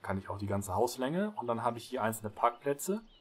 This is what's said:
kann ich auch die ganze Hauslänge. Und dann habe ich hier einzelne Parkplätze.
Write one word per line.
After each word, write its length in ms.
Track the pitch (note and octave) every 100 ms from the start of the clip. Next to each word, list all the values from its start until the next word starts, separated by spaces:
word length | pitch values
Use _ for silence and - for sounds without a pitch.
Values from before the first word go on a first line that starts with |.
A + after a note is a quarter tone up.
kann 160 | - F#2+
ich 120 | -
auch 80 | G2+
die 100 | G2
ganze 260 | G2 G2
Hauslänge. 600 | G2 A#2+ B2+ B2+ E3+ G#3+ G#3
Und 120 | A#2+
dann 160 | A2+
habe 140 | A#2+ A#2
ich 80 | -
hier 160 | B2
einzelne 280 | G#2+ A2 G#2+
Parkplätze. 760 | - A#2+ - C#3+ C#3+ - G#3+ - -